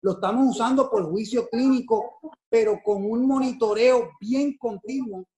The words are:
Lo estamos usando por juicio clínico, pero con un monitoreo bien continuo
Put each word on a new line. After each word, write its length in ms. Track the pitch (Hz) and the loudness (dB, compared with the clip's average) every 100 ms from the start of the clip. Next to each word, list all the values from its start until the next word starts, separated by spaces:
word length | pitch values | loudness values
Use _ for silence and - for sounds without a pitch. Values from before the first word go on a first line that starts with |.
Lo 140 | 196 | -2
estamos 340 | 180 190 226 269 226 | -2 -2 2 2 2
usando 340 | 233 262 262 | 0 2 2
por 180 | 226 165 | 0 -2
juicio 400 | 185 214 247 - | -4 -2 -4 -2
clínico, 720 | 233 262 262 - 220 - - 311 - _ | 0 2 2 2 -2 -2 -12 -20 -20 _
pero 320 | 226 214 208 | 2 2 0
con 240 | - 202 202 | -2 -2 -2
un 160 | 233 | 0
monitoreo 840 | 262 269 262 247 220 208 247 247 - - | 2 2 0 0 -2 4 4 4 0 -8
bien 400 | 202 262 285 269 | -4 0 0 -2
continuo 720 | 233 202 - 269 240 185 185 | -8 -8 -8 -6 -6 -10 -14